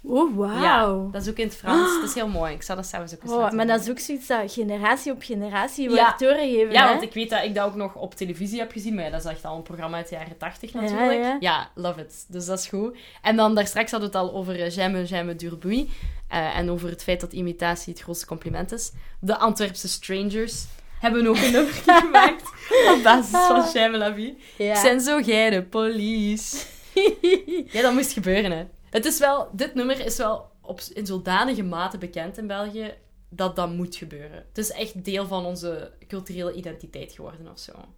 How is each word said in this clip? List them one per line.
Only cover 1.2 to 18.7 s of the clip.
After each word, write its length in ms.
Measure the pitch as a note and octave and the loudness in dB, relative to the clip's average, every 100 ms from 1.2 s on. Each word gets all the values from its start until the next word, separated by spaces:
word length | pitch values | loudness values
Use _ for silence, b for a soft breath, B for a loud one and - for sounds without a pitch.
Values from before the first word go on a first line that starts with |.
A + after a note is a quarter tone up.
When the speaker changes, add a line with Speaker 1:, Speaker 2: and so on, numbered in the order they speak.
Speaker 2:
is 60 | G3+ | -6
ook 80 | A3 | -4
in 100 | A3 | -6
het 100 | - | -6
Frans. 380 | - D#4+ F4+ | 2 4 4
Speaker 1:
<gasps> 60 | E4+ | 0
Speaker 2:
Het 80 | D#4 | -2
is 60 | |
heel 140 | B3+ G#3+ | -4 -2
mooi. 260 | F3+ D#3+ | -2 -4
Ik 80 | D3+ | -6
zal 140 | - F#3+ | -8 -8
dat 100 | F#3 | -8
zelfs 280 | F#3 E3+ | -10 -10
ook 80 | E3 | -14
eens 100 | A#3+ | -4
Speaker 1:
Oh, 60 | A#3 | 0
Speaker 2:
laten 180 | G#3+ A3 | 2 2
Speaker 1:
maar 100 | A3+ | 2
dat 100 | A3+ | 2
Speaker 2:
horen. 140 | G3+ | 0
Speaker 1:
is 40 | B3 | -6
ook 60 | - | -6
zoiets 200 | C#4 - | -8 -2
dat 260 | A#3+ G3 | -2 -2
generatie 600 | A#3 G#3 G#3 G#3+ C4+ C#4+ | -4 -4 0 2 2 -2
op 100 | C4 | -8
generatie 680 | - G#3 G#3 G3 B3+ C#4 B3+ | -6 -6 -4 -2 -4 -4 2
Speaker 2:
Ja. 120 | A#3 | 6
Speaker 1:
wordt 140 | A#3 A3+ | 6 6
doorgegeven, 520 | C4 C#4+ C#4+ A#3 A3 | 4 4 2 2 4
Speaker 2:
Ja, 100 | A3 | 6
Speaker 1:
hè? 40 | C4 | 6
Speaker 2:
want 140 | C4+ | 4
ik 100 | A3+ | -2
weet 180 | A3 A3+ | -6 -4
dat 120 | G#3+ | -2
ik 100 | G#3+ | -2
dat 120 | G3+ G3+ | -2 -2
ook 80 | |
nog 200 | G3+ G3 | -4 -8
op 200 | - F#3 | -8 -12
televisie 440 | - F3+ E3 G3 A#3 | -8 -10 -6 -6 -6
heb 140 | A3+ | -8
gezien, 220 | A3 G#3 | -8 -6
maar 100 | G#3 | -4
ja, 60 | D#3 | -4
dat 140 | D#3+ | -6
is 60 | E3 | -6
echt 140 | D#3 | -10
al 120 | D#3 D#3+ | -10 -12
een 60 | |
programma 340 | D#3+ E3 D#3+ E3+ | -12 -10 -8 -8
uit 120 | E3+ | -10
de 60 | |
jaren 220 | D#3+ E3 E3 | -12 -14 -12
tachtig 360 | E3 - A3+ | -12 -12 -12
Speaker 1:
Ja, 80 | A#3+ | -6
Speaker 2:
natuurlijk. 420 | G#3+ G#3 B3 A#3 | -4 2 2 2
Speaker 1:
ja. 140 | B3 C#4 | 0 0
Speaker 2:
Ja, 300 | F3+ D#3 - | 0 0 -4
love 260 | - F3 D#3 | -6 -6 -6
it. 240 | D#3 - - | -14 -18 -14
Dus 180 | F3+ F3 | -10 -6
dat 120 | F#3 | -6
is 80 | - | -4
goed. 300 | G3 A3+ A#3+ B B | -4 -6 -8 B B
En 140 | G#3+ A3 | 0 4
dan, 180 | G#3+ | 4
daar 120 | G#3+ G3 | 4 0
straks 240 | - A3+ | -2 -2
hadden 200 | A3+ G#3 | -4 -4
we 60 | F#3+ | -2
het 80 | F3+ | -4
al 60 | |
over, 260 | F#3+ F#3 F3+ | -4 -6 -4
eh, 100 | F3 | -6
J'aime, 320 | F3 F#3 F#3 | -2 -2 -2
J'aime 320 | F3 F#3 F3 E3 | -4 -4 -4 -8
Durbuy. 520 | E3+ E3 F3 A#3 C4 B B B - | -10 -8 -2 -2 -2 B B B -6
Eh, 280 | E3+ D#3+ - | -4 -2 -2
en 120 | F3 | -2
over 180 | F3 E3+ | -2 -6
het 140 | E3+ | -8
feit 180 | - F3+ | -2 -2
dat 120 | F3 | -4
imitatie 600 | F#3+ F3 E3+ E3+ E3+ - | -6 -6 -2 -2 -2 -8
het 100 | E3+ | -14
grootste 240 | - E3+ - | -12 -10 -10
compliment 460 | E3 E3 D#3+ F3+ | -10 -6 -6 -6